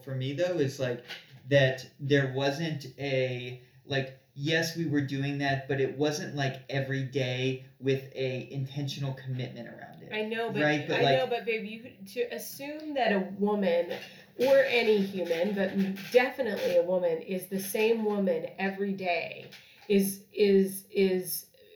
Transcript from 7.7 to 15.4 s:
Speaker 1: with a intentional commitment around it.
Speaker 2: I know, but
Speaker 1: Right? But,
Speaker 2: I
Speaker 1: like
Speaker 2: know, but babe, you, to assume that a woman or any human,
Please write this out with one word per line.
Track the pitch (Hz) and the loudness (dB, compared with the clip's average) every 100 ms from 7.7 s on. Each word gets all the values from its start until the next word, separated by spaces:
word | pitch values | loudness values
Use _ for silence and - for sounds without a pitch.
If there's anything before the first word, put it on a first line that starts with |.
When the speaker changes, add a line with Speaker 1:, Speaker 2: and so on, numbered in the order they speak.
| _ | _
Speaker 1:
with | 131 135 - | -2 -2 -2
a | - 131 123 - | -6 -4 -4 -6
intentional | 135 135 147 135 - 139 | -8 -6 -6 -6 -4 -6
commitment | 131 131 127 127 123 113 | -6 -8 -6 -6 -10 -14
around | - - - | -14 -16 -18
it. | - | -8
Speaker 2:
I | 214 220 | -6 -4
know, | 226 226 | -4 -2
but | - | 2
Speaker 1:
Right? | 151 151 165 | 2 2 0
But, | 151 | 2
Speaker 2:
I | |
Speaker 1:
like | 139 135 | 4 4
Speaker 2:
know, | 240 | 2
but | 240 233 | -2 -2
babe, | 220 | -4
you, | 202 226 247 - 196 | -4 -12 -16 -18 -10
to | 247 240 | -4 -4
assume | 233 - - 285 302 311 | -6 -10 -10 -10 -10 -6
that | 277 214 | -2 2
a | 202 190 - | 2 0 0
woman | 202 208 190 170 170 - - - - - | 0 2 4 2 2 -4 -10 -18 -18 0
or | 254 269 254 | 6 6 6
any | 240 220 208 | 4 4 4
human, | 190 190 170 165 | 2 -2 -2 0